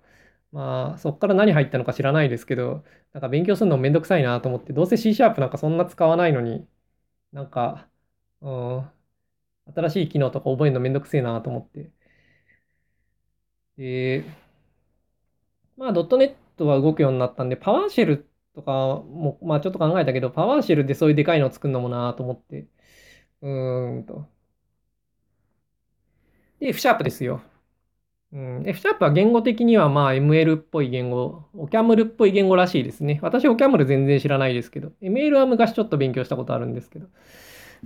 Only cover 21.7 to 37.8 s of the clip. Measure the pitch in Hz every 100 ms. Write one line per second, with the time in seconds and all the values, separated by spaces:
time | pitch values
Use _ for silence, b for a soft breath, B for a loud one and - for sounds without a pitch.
21.7 | 127 123 120 120 120 127 123 - 143 147
22.7 | _ b b b b b _ 143 135 127
23.7 | 127 123 123 - - 147 _ _ _ _
24.7 | _ _ _ _ _ _ _ _ _ _
25.7 | _ _ _ _ _ _ _ _ - 269
26.7 | - 254 220 139 - 127 135 - _ _
27.7 | _ _ _ _ _ _ 143 127 123 196
28.7 | 165 392 415 156 151 214 233 240 226 233
29.7 | 220 151 139 139 131 147 160 160 156 -
30.7 | 160 131 127 123 123 123 165 - 190 147
31.7 | 220 226 226 226 - 202 196 190 185 180
32.7 | 151 123 - 147 147 170 240 285 226 277
33.7 | 208 135 135 139 139 143 139 135 120 -
34.7 | - 151 - 185 247 302 277 262 233 226
35.7 | 226 220 147 131 123 127 127 120 123 120
36.7 | 123 - 156 185 B B B B B B
37.7 | B